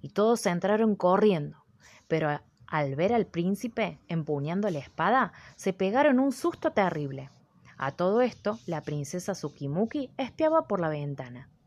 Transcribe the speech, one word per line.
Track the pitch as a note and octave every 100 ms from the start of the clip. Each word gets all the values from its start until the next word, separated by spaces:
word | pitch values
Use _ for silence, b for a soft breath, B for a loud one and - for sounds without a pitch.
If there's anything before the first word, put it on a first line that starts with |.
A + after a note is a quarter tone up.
y | C#3+
todos | - G#3+ A#3 G3
entraron | F3+ F#3+ G#3+ A3 G3+
corriendo, | F3+ F#3+ G#3+ F3 D3 - _ _ B B B
pero | D#3+ D#3
a-, | D3 - _ -
al | D#3+ C#3+ C3+
ver | F#3
al | A#3 G3
príncipe | E3 F3 G3+ B3 A3+ G3 D#3+ _
empuñando | E3 D3 D3 C#3+ F3+ G#3
la | D3+
espada, | C#3 - E3+ B3+ G#3 B B B
se | -
pegaron | - F#3+ A#3 D4+ B3+
un | C#4
susto | - E4+ - D#4+
terrible. | C4+ F#3+ D#3+ C#3+ C3+ C3+ _ _ _ B B
A | C3+
todo | - F3+ G#3+
esto, | B3 - - A3+ -
la | D#3+
princesa | D3+ D3 C#3+ F3+ -
Tsukimuki | F#3 D3+ - C#3 D3+ A3+ D4 B3+ -
espiaba | C4 - D#4+ D#4+ D#4+
por | G3
la | E3
ventana. | D3+ C#3+ C#3 B2+ B2 C3 _